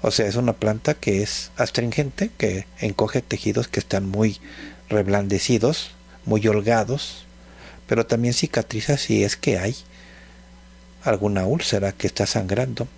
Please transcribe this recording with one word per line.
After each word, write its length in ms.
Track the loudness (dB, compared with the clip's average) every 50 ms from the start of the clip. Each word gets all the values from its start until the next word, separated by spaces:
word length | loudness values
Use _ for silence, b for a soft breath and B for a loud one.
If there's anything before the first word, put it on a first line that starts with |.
O 100 | 0 2
sea, 160 | 2 2 0
es 80 | 2 2
una 180 | 2 2 2 0
planta 400 | 2 0 0 0 2 0 0 0
que 280 | 0 0 0 2 2
es 300 | 0 -2 -4 -8 -8 -10 -2
astringente, 720 | -2 -2 0 0 -2 -2 0 0 -2 -2 -2 -2 -4 -4 -4 -2
que 280 | -2 -2 0 0 -2 -8 -10 -8 -4
encoge 420 | -4 -2 0 0 0 0 0 -2
tejidos 460 | -2 -2 -6 -2 -2 0 0 0 -2
que 140 | 0 -4 -4
están 260 | -2 0 -2 -2 0
muy 320 | 0 2 2 2 2 0 -4 B B B B B B B B B
reblandecidos, 1040 | 0 0 0 2 2 2 0 2 0 0 0 2 2 2 4 4 2 2 0 -6 -12 -16 -20 -20 B B B -2
muy 240 | 0 0 4 4
holgados, 800 | 4 2 4 2 4 2 2 2 0 -4 -4 -6 -10 -14 -16 -20 -20 -20 B B B B B B B B B B
pero 200 | 0 0 0 2
también 280 | 2 0 2 2 0 0
cicatriza 600 | 0 -2 0 0 -2 -2 -2 -6 -6 0 0 0
si 300 | 0 0 0 2 2 2
es 100 | 0 -2
que 220 | -2 0 0 0
hay 180 | 0 0 -4 -4 -6 -14 B B B B B B B B B B B B B B B B B -20 -20 -20 -20 -20 -4 0
alguna 420 | 0 0 2 2 0 0 2 2
úlcera 460 | 0 0 0 0 0 0 0 0 -2
que 160 | -2 -2 -4
está 180 | -4 0 0 -2
sangrando. 600 | 0 0 -2 -2 0 -2 -2 -2 -2 -4 -6 -8 -8 -8